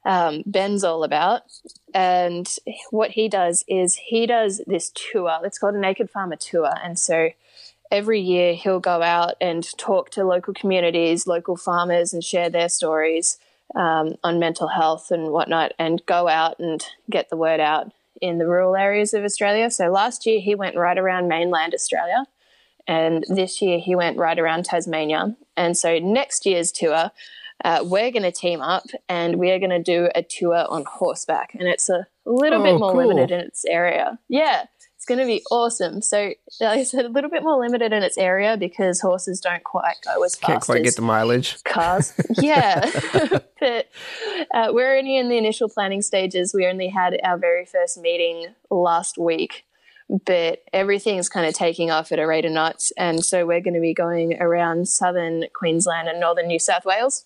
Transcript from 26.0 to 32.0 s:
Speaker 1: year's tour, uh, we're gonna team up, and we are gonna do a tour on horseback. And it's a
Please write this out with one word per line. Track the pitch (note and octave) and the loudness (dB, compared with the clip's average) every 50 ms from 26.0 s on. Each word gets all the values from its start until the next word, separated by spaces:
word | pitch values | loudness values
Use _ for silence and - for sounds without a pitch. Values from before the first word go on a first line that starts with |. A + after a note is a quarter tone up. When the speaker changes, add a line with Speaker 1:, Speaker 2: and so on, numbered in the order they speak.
| E3+ F#3+ G#3+ C4 C#4 - - - - | 2 2 0 0 0 -2 -6 -2 0
Speaker 1:
year's | G3+ F#3 F3 E3 - | 2 2 2 0 -2
tour, | - - F3 D#3+ D3 E3 E3+ G3+ _ - - - - - - - - _ - | -4 -2 0 0 2 2 0 -2 _ -14 -20 -20 -20 -20 -20 -20 -14 _ -2
uh, | - E3+ D3+ - | 0 0 0 0
we're | F3 F3+ G3 A3+ B3+ | 0 0 0 0 0
gonna | A#3+ A3+ G3 F3+ | -2 0 -2 -2
team | E3+ - - F3 E3+ D#3 | -2 -2 -4 -2 -2 -2
up, | C3+ D#3 F3+ F#3 - - - - _ | -2 -2 -2 -2 -2 -8 -16 -14 _
and | - F3+ E3+ E3+ E3+ E3+ | -6 -4 -2 0 0 0
we | F3 F3+ F3+ | 2 2 2
are | F#3 F#3 | 2 2
gonna | G3 F#3 F3+ F3 | 0 0 0 0
do | E3+ F#3 E3+ E3+ F3 F3 - | 0 0 0 2 2 2 0
a | E3+ E3+ | -2 -4
tour | _ - - F#3+ F3 E3+ E3+ D#3+ - | _ -6 -2 0 0 2 2 0 -2
on | - D#3+ C#3 | -4 -6 -6
horseback. | - - - F#3 E3 - - - - D#3 - - - - | -8 -6 -4 -2 -2 -2 -4 -4 -4 -2 -4 -4 -6 -8
And | - F3+ | -4 -2
it's | F3+ - - - - | -2 0 0 0 0
a | F#3 F3 | 0 -2